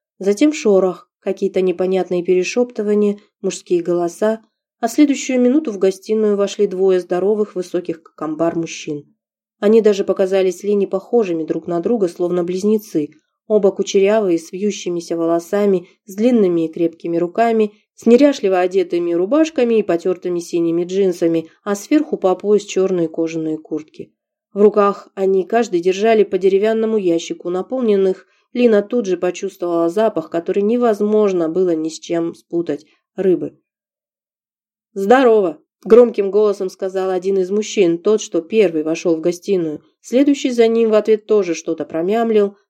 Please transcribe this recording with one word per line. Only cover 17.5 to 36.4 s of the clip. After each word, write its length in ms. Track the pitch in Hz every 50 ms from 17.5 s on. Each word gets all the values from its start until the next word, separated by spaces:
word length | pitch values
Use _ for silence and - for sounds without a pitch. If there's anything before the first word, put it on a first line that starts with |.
| 226 220 214 208 - _ _ _ _
с 100 | - -
неряшливо 540 | 233 233 240 285 285 277 - 220 190 185 180
одетыми 540 | 180 180 185 196 175 180 180 175 175 170 170
рубашками 680 | 170 185 202 269 311 320 311 - 269 247 233 226 214
и 40 | 202
потёртыми 560 | - 170 170 - 185 180 180 - 180 175 170
синими 440 | 170 - - 170 170 170 165 170 175
джинсами, 680 | 175 185 196 202 185 170 175 175 165 165 165 160 - _ _ -
а 120 | 208 202
сверху 420 | 202 - - 302 302 294 - 202
по 180 | 185 - 190 185
пояс 280 | 180 - 202 208 202 202
чёрные 440 | - - 185 190 190 185 175 165
кожаные 500 | 160 160 - 165 160 165 165 160 156 156
куртки. 560 | 156 - - 160 151 156 _ _ - - - _ _ _ _ _ _ _ _ -
В 80 | 196
руках 480 | 208 208 - 208 202 202 196 - - - _
они 300 | 202 190 190 190 190 180
каждый 360 | 185 220 233 240 202 180 170
держали 420 | 170 185 180 196 208 226 226 220 190
по 140 | - 196
деревянному 600 | 185 185 190 190 190 208 220 220 226 220 220 220
ящику, 520 | 214 190 175 165 165 165 - 165 - - 175
наполненных. 760 | 180 185 190 190 254 262 247 220 208 196 190 185 185 - - _ _ _ _ _ -
Лина 280 | 240 247 233 214 202
тут 240 | 202 - 247 247 208
же 120 | 190 180
почувствовала 720 | 175 185 180 180 - 202 190 - - 175 175 170 170 165 165
запах, 400 | 170 214 220 220 214 165 160 -
который 340 | - 170 170 - 185 202 202
невозможно 840 | 208 240 247 240 233 214 202 208 208 214 214 214 202 190 175 165 156
было 260 | 165 180 185 180 165
ни 140 | 160 156 160
с 100 | 156 -
чем 340 | - - 170 170 170 170 -
спутать – 520 | - _ _ 165 170 170 165 143 139 _ _ _ _ _ _ _
рыбы. 440 | - 185 190 175 151 151 147 - _ _ _ _ _ _ _ _ _ _ _ _ _ _ _ _ _ _ _ _ _ _ _ _ _ _ _ -
«Здорово!» 680 | 202 196 196 240 269 269 233 220 214 196 165 151 - _ _ _ _ -
громким 460 | 196 220 240 247 233 196 - 196 196
голосом 380 | 190 208